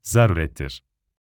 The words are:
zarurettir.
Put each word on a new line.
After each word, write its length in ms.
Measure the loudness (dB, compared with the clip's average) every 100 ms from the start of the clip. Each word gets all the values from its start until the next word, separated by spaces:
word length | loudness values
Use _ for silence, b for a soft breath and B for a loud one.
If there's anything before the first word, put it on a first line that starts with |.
zarurettir. 800 | -2 2 2 2 -4 -6 -12 -12 _ _ _ _